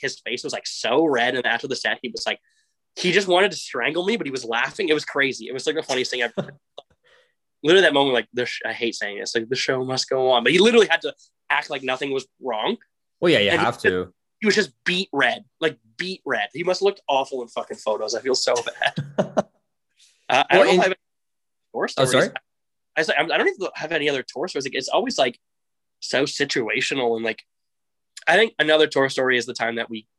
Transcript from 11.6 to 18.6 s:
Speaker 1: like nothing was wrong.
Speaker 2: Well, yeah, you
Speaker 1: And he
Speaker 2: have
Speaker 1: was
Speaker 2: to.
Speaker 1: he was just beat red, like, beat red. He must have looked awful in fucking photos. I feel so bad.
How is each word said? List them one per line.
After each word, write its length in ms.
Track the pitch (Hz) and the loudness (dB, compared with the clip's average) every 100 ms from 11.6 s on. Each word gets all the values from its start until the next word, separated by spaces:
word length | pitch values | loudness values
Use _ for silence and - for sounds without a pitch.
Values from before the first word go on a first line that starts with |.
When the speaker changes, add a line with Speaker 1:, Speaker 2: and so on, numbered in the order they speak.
| 147 | -2
Speaker 1:
like 140 | 143 | -8
nothing 280 | 131 131 143 | -4 -4 -2
was 140 | 135 - _ | -4 -6 _
wrong. 360 | 131 107 131 226 _ _ _ - | -6 -4 -4 -6 _ _ _ -2
Speaker 2:
Well, 120 | - | 2
yeah, 80 | 127 | 4
you 100 | 101 | 4
Speaker 1:
And 100 | 101 | 2
he 60 | 113 | 0
Speaker 2:
have 100 | - | 0
Speaker 1:
was 80 | |
Speaker 2:
to. 300 | 104 92 90 _ _ - | 0 0 -6 _ _ -4
Speaker 1:
he 60 | 214 | 0
was 80 | 208 | 2
just 160 | 151 _ | 0 _
beat 260 | - 180 190 | -4 -4 -2
red, 300 | 139 123 113 - - | 0 0 0 -10 -4
like, 180 | 160 139 _ - | -4 -4 _ -10
beat 240 | 185 185 143 | -10 -8 -4
red. 240 | 117 104 | -4 -4
He 100 | 143 | -4
must 160 | 175 185 | -4 0
have 60 | 196 | 0
looked 160 | 196 - | 0 0
awful 340 | 135 135 131 | 0 0 -6
in 80 | 117 | -8
fucking 280 | 120 - 107 | -10 -10 -8
photos. 380 | 110 107 107 110 | -4 -4 -4 -4
I 60 | |
feel 140 | 131 127 | -2 0
so 200 | - | 2
bad. 880 | 120 | 0